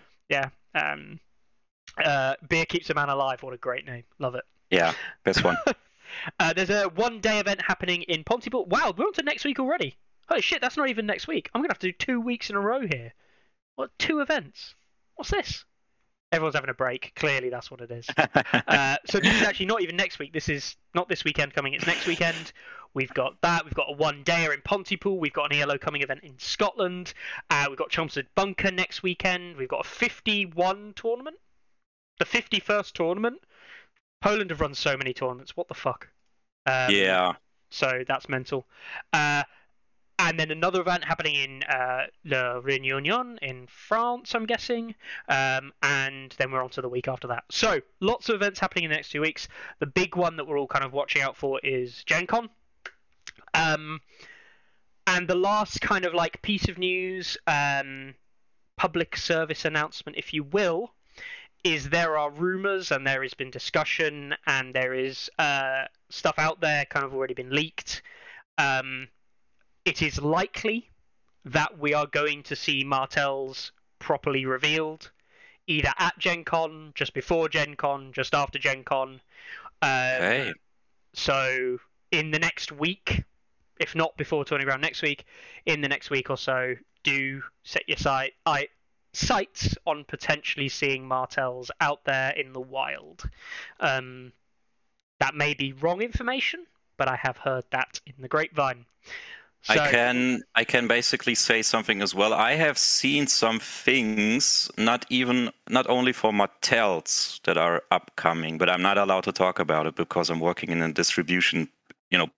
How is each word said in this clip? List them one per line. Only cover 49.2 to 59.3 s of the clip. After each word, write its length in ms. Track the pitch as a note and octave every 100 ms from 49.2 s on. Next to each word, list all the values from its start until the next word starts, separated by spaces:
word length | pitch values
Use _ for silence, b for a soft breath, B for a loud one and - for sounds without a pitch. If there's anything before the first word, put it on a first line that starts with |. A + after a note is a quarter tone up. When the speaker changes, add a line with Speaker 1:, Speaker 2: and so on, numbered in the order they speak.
Speaker 1:
weeks. 280 | D#3 - - B B -
The 60 | C#3+
big 300 | E3+ F#3+ F3+
one 200 | E3+ E3
that 100 | C3
we're 120 | C#3+
all 80 | C3+
kind 180 | C#3
of 100 | C3+
watching 260 | C3+ C3+ D3
out 160 | C#3 -
for 240 | C#3 C3+
is 400 | C3+ C3 B2 -
Gen 220 | - D#3 F3+
Con. 220 | A#3 A3+ _ _ _ - - _ _ - - -
Um, 460 | D#3+ D#3+ D#3 D#3 D#3+ b b b b b b b b _ _ F#3+
and 220 | F3+ F3+
the 60 |
last 460 | F3+ G3 G#3+ G#3 -
kind 240 | - G3 F3+
of, 80 |
like, 280 | E3+ E3 -
piece 260 | - G3+ -
of 100 | F3+
news, 580 | F#3 F#3 F#3 F#3 E3+ - -
um, 680 | D3 C#3+ C#3 C#3 C3+ C3+ - _ _ _ _ _ -
public 400 | F#3 E3+ E3 -
service 480 | -